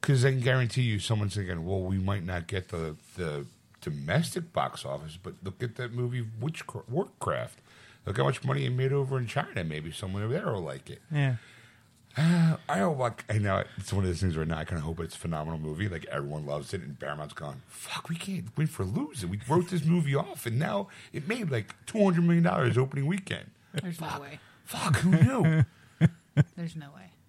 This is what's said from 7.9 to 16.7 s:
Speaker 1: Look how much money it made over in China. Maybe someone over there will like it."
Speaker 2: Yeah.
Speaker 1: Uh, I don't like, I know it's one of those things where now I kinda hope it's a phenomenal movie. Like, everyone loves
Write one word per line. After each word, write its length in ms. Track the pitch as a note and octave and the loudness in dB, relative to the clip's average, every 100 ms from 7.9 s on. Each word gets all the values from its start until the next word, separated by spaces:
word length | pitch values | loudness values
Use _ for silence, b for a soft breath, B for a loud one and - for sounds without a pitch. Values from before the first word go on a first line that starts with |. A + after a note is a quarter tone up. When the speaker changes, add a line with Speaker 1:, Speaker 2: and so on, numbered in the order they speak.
| B - | B -6
Speaker 1:
Look 120 | - | 0
how 80 | C2+ | 2
much 180 | C3+ | 2
money 220 | C3 C#3 B2+ | 0 0 0
it 60 | |
made 200 | B2+ C3 | 0 2
over 260 | C#3 C3+ C3+ | 2 0 -2
in 100 | A#2+ | -2
China. 360 | - - - | -2 -2 -4
Maybe 260 | E2 D2+ D#2 | -4 -4 -8
someone 320 | D#2+ F#2+ G2 | -8 -6 -4
over 100 | G#2+ | -2
there 180 | C#3+ G3 | -2 -2
will 100 | G#2+ | -4
like 280 | D#2+ C2+ - | -4 -8 -12
it." 120 | - _ | -18 _
Speaker 2:
Yeah. 240 | D3 C#3 A#2+ B B B B B _ _ - | 0 0 0 B B B B B _ _ 0
Speaker 1:
Uh, 420 | D#3+ F3 E3 D#3 - | 4 6 6 4 0
I 80 | D#3 | 0
don't 220 | F#3+ C#3+ | 0 2
like, 260 | B2 A2 - | -2 -2 -2
I 120 | G#2+ | 0
know 240 | G#2 F#2+ F#2 - | 2 2 0 -6
it's 140 | F#2+ | -4
one 120 | F#2+ | 0
of 60 | F#2 | 0
those 120 | E2+ | 2
things 160 | F#2 D#2 | 0 0
where 80 | D#2 | -2
now 140 | D#2 | -2
I 60 | D#2+ | -4
kinda 180 | E2+ | -4
hope 160 | D2+ E2 | -4 -6
it's 160 | E2 - | -8 -8
a 20 | |
phenomenal 420 | E2+ D#2+ D#2 D#2+ | -6 -4 -4 -4
movie. 300 | D#2 D2+ G2+ | -4 -2 -4
Like, 160 | E2 - | -4 -6
everyone 400 | C#2 C#2+ D2+ D2 | -6 -4 -6 -4
loves 260 | D2+ C#2+ | -6 -4